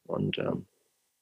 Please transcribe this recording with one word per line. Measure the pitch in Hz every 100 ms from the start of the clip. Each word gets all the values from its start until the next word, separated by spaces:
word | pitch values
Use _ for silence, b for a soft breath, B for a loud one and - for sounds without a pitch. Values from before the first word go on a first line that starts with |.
| -
Und, | - 101 -
ähm, | - - 92 _ _ _ _ _